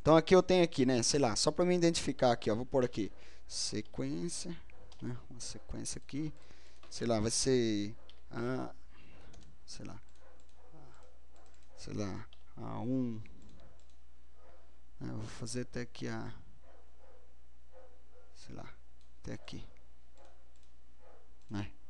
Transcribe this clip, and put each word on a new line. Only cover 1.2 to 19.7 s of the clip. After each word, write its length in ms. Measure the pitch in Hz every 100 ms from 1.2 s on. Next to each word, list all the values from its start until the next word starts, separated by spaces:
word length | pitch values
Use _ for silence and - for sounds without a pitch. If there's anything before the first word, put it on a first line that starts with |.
| 127 120
só 160 | -
pra 120 | 156
me 120 | 180 180
identificar 560 | 170 170 - 127 127
aqui, 180 | 117 -
ó. 60 | 107
Vou 100 | 127
pôr 180 | 139
aqui 280 | 123 - 95 - - - -
sequência, 1000 | - - 107 - - 135 160 175 - 180 170 - - - -
né? 160 | 123 123 -
Uma 100 | 127
sequência 640 | - 113 - 113 110 -
aqui. 300 | - 135 156 - - - - - -
Sei 160 | - 117
lá, 140 | 110
vai 100 | 110
ser 640 | - 135 127 113 104 104 113 - - -
a, 460 | 120 120 127 123 - - - - - - - - - -
sei 200 | - -
lá, 120 | 110 - - - - - - - 156 135 - - - - - - - - -
sei 160 | -
lá, 340 | 101 101 98 107 - - -
A 240 | 113 110
um, 320 | 113 131 123 110 - - - - - - - - - - - - - - - - - -
né? 100 | 127
Vou 100 | 117
fazer 380 | 113 - 120 127
até 220 | 120 123
aqui 260 | 120 - 123
a, 240 | 113 110 - - - - - - - - - - - - - - - - - - - - -
sei 180 | -
lá, 160 | - - - - - - -
até 100 | -
aqui, 340 | 110 - - -